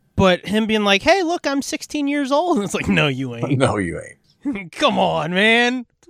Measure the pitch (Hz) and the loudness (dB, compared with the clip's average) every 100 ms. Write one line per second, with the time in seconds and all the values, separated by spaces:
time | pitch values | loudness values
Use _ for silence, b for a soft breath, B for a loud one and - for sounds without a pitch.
0 | _ - 190 180 170 214 220 214 202 196 | _ 2 4 2 0 -2 0 0 2 2
1 | 302 392 330 349 294 277 - 302 - 302 | 4 2 2 -2 -2 -4 -4 -8 -8 -4
2 | 277 294 262 285 349 269 196 175 - 175 | -2 -2 0 0 0 0 -2 -4 0 2
3 | 151 127 131 117 123 135 123 104 87 80 | 2 -2 -6 -6 -2 2 2 0 -4 -6
4 | 73 - _ _ 294 202 175 - 294 190 | -12 -20 _ _ -8 -8 -8 0 0 2
5 | 180 160 156 180 214 233 240 254 233 _ | 0 0 -2 2 4 4 2 -2 -8 _